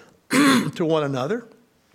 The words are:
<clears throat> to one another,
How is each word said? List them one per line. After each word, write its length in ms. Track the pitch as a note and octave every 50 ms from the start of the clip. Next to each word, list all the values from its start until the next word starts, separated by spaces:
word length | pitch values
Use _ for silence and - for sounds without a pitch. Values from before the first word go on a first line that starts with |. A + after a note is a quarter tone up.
| - _
<clears throat> 220 | _ _ _ _
to 540 | - C4 C#4+ C#4 C4 A#3 - D3+ - - F3
one 200 | D3+ D#3+ D#3 D3
another, 420 | C#3 C3+ B2+ B2+ D3+ G#3+ B3 - - - _ _ _ _ _ _ _